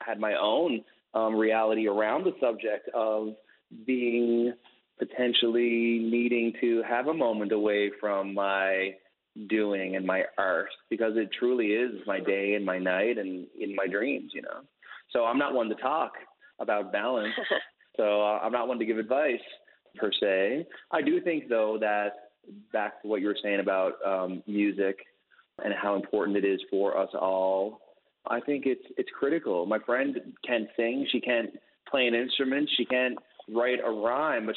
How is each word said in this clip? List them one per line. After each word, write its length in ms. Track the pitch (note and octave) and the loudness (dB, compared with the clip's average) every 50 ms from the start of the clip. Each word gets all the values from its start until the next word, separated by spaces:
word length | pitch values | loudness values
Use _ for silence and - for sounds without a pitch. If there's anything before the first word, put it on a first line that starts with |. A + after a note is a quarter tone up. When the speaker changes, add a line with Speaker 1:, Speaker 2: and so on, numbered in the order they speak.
Speaker 1:
had 180 | - A#2 A2+ G#2 | -8 -8 -4 -2
my 160 | G#2+ G#2+ G2+ | -2 0 0
own, 480 | - G2 G#2 A2 C#3 E3+ E3+ B2 A2 - - _ _ _ _ - | 2 2 2 2 2 2 2 0 -2 -4 -10 _ _ _ _ -2
um, 220 | A2 A2 A2 A2 | 0 0 2 2
reality 520 | G#2+ A2 A2 A2 A2 A2 A2 A2 A2 A2 G#2 | 4 4 4 4 4 4 2 2 2 2 2
around 360 | G2+ G#2+ G#2+ G#2+ A#2+ D#3 F#3+ | 2 2 2 2 0 0 0
the 80 | F#3 - - | -2 0 2
subject 480 | C3+ A#2+ A2+ G#2+ - A2 G#2+ G2+ - - - | 0 0 0 0 -2 -4 -4 -4 -6 -4 -2
of 420 | A#2 A2 A2 G#2+ G#2+ G#2+ G#2+ A2 - _ _ _ _ _ _ - A#2 A2 | 0 0 2 0 0 -2 -4 -8 -10 _ _ _ _ _ _ -20 -12 -2
being 680 | B2 C3 B2+ B2 A#2+ A#2 A#2+ A#2+ A#2 A#2 A#2 A#2 B2 A#2+ - _ - _ _ _ _ _ _ B2 - - - | -2 0 0 2 2 2 2 4 4 4 4 2 2 0 -4 _ -20 _ _ _ _ _ _ -6 -6 -2 0
potentially 800 | B2+ B2 A#2 - B2 A#2 A2+ A#2+ A#2+ A#2 A#2 A#2 A#2 A#2 A#2 A#2 | 0 2 2 2 2 4 4 4 2 4 2 2 2 2 2 2
needing 540 | A2+ A2+ A#2 A#2+ A#2+ A#2+ A#2+ A#2+ A#2 A#2 A2 - | 2 2 2 2 2 2 2 2 0 0 0 0
to 220 | - A#2+ A#2 A#2 A2+ - | 2 2 2 2 2 0
have 200 | A#2+ A#2+ B2+ D3+ | 0 0 0 0
a 60 | D#3+ | 0
moment 380 | E3 C3+ A#2 A2 G#2+ G#2 G2 | 0 0 0 0 0 0 0
away 400 | A2 G#2+ G#2 G#2+ G#2 G#2 G#2 G2+ - - | 0 2 2 2 2 2 2 0 -2 -4
from 340 | - G#2+ G2+ G2 G2 G2 G2 | -2 -2 0 0 -2 -2 -2
my 580 | G2+ G2 G2 G2 G2 F#2+ F#2+ F#2+ F#2+ F#2+ G2 F#2+ - _ _ _ _ _ _ _ A2 G#2+ G2 | -2 0 0 2 2 2 2 2 0 0 -2 -4 -10 _ _ _ _ _ _ _ -14 -4 0
doing 460 | A2 A2 G#2+ G#2 G2+ G2 F#2+ F#2+ F#2+ | 0 2 2 2 0 -2 -2 -2 -2
and 100 | F#2 F#2+ | -2 0
my 180 | F#2+ F#2 F#2+ F#2 - - - | 0 0 0 0 0 -2 -2
art, 320 | G2 F#2 F2+ E2 G2 - - - _ _ | 0 2 2 0 0 -4 -8 -16 _ _
because 240 | A#2 A2 A2+ A2+ G#2+ | -2 0 0 0 2
it 140 | A2+ A2 F#2+ - - | 0 -2 -2 -2 -2
truly 300 | B2 B2 B2+ B2 A2+ G#2 | 0 2 2 2 2 2
is 240 | G#2 A2+ B2 B2 A2 F#2+ F#2 G#2+ | 2 2 0 -2 -4 -8 -6 -4
my 120 | G2 F#2+ | -4 -2
day 340 | F2+ G2+ G2 G2 G2 G2+ G#2 | 0 0 0 0 2 0 0
and 100 | G#2 G2+ | 0 0
my 120 | F#2+ F#2 F#2 | -2 -2 0
night 380 | F#2 F#2 F2+ F#2 G2+ A#2+ B2 A2 | 0 0 2 2 2 0 0 -2
and 280 | G2 F#2 F#2 F2+ F2 - - - | -4 -6 -6 -8 -10 -12 -10 -8
in 160 | A2 G2+ G2+ | -8 -6 -2
my 120 | G2 G2 F#2 | -2 -2 -2
dreams, 440 | F2+ G2+ A2+ C#3 C3+ A2+ - - - | -2 -2 -2 -2 -4 -4 -6 -10 -12
you 80 | - | -12
know? 200 | - - - - - _ _ _ - - - - - _ | -12 -12 -12 -14 -16 _ _ _ -20 -20 -20 -20 -20 _
So 140 | - B2 A#2 | -2 0 0
I'm 120 | A2+ A#2+ C3+ | 2 2 0
not 160 | C#3+ C#3 C3 | 0 0 0
one 160 | B2+ A2+ G#2+ | 0 0 0
to 60 | G#2+ | -2
talk 380 | - - B2+ D3 D#3+ C#3+ - - - - - _ _ - - _ - | -2 -2 -2 0 0 -2 -4 -6 -14 -20 -20 _ _ -20 -20 _ -8
about 320 | - G#2 G#2+ G#2 G2 F#2+ | -2 0 0 0 0 -2
balance. 420 | F#2+ G2+ G#2 B2 C3 A#2 G#2+ G#2+ A2 - | -2 -2 0 0 0 0 0 -2 -4 -4
Speaker 2:
<laughs> 60 | C3 - - - - - _ _ _ _ _ - | -2 -2 -2 -2 -2 -6 _ _ _ _ _ 0
Speaker 1:
So, 240 | A2+ G#2 G#2 G#2 | 2 4 4 4
uh, 160 | G#2 G#2 G#2+ G#2 E2+ | 4 2 2 0 0
I'm 80 | A2 | 0
not 160 | A#2 B2 A#2 B2 | 0 0 0 0
one 100 | B2+ A#2 | -2 -2
to 80 | A2+ | 0
give 140 | A2 A2+ A2 | 0 0 0
advice 400 | A2 A2 B2+ C#3 D#3 - A#2+ - - - - - _ _ _ _ _ _ _ | 0 0 0 2 2 2 0 -2 -6 -12 -20 -20 _ _ _ _ _ _ _
per 160 | - A2 G#2 - - | -4 -2 -2 0 2
se. 460 | A2+ G2+ F#2+ F#2+ F#2+ G#2 B2 D3 E3+ - - - - _ | 2 2 4 4 2 2 0 -2 -4 -6 -12 -20 -10 _
I 100 | - E3 | -2 0
do 180 | C#3+ C#3 E4 F4+ | 2 2 2 2
think 300 | - F3+ E3 D3+ - B2 | 2 0 -2 -2 -2 0
though 300 | A#2 A2+ A2 G#2+ A2 A2 | 2 2 2 2 2 0
that 280 | G#2+ G#2+ G#2 G#2 G#2 G#2 G2+ - - - _ _ _ - G#2 G#2 G#2 _ | 0 0 2 2 0 -2 -4 -8 -16 -20 _ _ _ -20 -20 -20 -18 _
back 300 | - A2 G#2 G#2 - - | -4 -2 -2 -2 -6 -10
to 60 | - G#2 | -4 -2
what 140 | G#2+ G2+ | -2 0
you 60 | F#2+ G#2 | 0 0
were 100 | G2+ - | -2 -2
saying 180 | - G#2 G2+ G2+ | -2 0 0 0
about, 340 | G2 G2+ F#2+ F#2+ F#2+ F#2 - - - | 2 2 2 2 2 0 0 -2 -2
um, 380 | G2 F#2+ F#2+ F#2 F#2 F#2 F2 - | -2 0 0 -2 -4 -6 -8 -8
music 520 | - G#2 G#2 G#2 G#2 F#2+ F#2+ G2 F#2+ F#2+ - - - _ _ _ _ _ - _ _ _ - - | -4 0 2 2 2 2 2 0 0 0 -4 -10 -20 _ _ _ _ _ -20 _ _ _ -8 -6
and 80 | - G2+ | -4 -4
how 220 | - - G2+ G2+ | -2 -2 0 0
important 420 | G2 G2+ - - G#2+ F#2+ G2+ G2+ G2+ | -2 -2 -2 0 0 0 2 2 2
it 80 | F#2+ | 2
is 140 | G2 G2 F#2 - - | 2 0 0 -2 -2
for 260 | - F#2+ G2 G2 - | 0 0 2 2 2
us 140 | F#2+ G2 - - - | 0 0 -2 -2 -2
all, 600 | F2 F#2+ F#2+ F#2+ F#2+ F#2+ F#2+ F#2+ G2 G#2+ A2 - - - - _ _ _ _ _ _ - | 0 0 2 2 2 2 2 0 0 -2 -6 -12 -20 -20 -20 _ _ _ _ _ _ -4
I 120 | A#2 A#2+ | -4 -2
think 280 | - - D3 C3+ C3 C3+ | -2 -2 -2 0 0 0
it's, 160 | B2+ - - - - - | -2 -2 -4 -8 -6 -6
it's 100 | B2+ - - - | -6 -6 -4 -2
critical. 480 | C#3+ C#3 D#3+ E3 - A#2 F#2+ F2 F2 | 0 0 0 0 0 0 0 0 0
My 140 | F#2+ G#2+ A2 | 0 -2 -2
friend 360 | - - A#2+ B2+ C3+ C#3+ C3 B2 - - - - - | 0 0 0 0 0 -2 -2 -4 -8 -10 -16 -14 -4
can't 220 | - B2 A2+ G#2+ - - - | -2 -2 -2 -2 -4 -2 -2
sing. 300 | A#2 A#2 B2 C3+ C#3 - | 0 0 0 -2 -2 0
She 80 | - A#2+ | -2 -2
can't 300 | - B2 B2 A#2 A2+ - - - - _ _ _ _ - | 0 0 0 0 0 -4 -8 -14 -20 _ _ _ _ -4
play 160 | - C3+ B2+ | 0 2 2
an 80 | A#2+ A#2 | 4 2
instrument. 560 | A#2 B2+ B2+ - - C#3 C3 C3+ C#3+ D3+ D3 - - | 2 0 0 -2 -2 0 0 0 0 0 0 0 -2
She 80 | A#2+ | 0
can't 320 | - B2+ B2+ B2+ B2+ A#2+ - - _ _ - - - | 0 0 0 0 0 -2 -6 -12 _ _ -20 -16 -4
write 300 | A2 A#2 B2 B2+ B2+ B2 - | -2 0 2 2 0 0 0
a 60 | A#2 | -2
rhyme, 560 | A2 G#2+ G#2 A#2 A#2+ C#3 D#3 D#3 C#3 A#2 A2 | -2 0 0 0 0 2 0 0 0 0 -2
but 80 | A2 A2 | -2 -2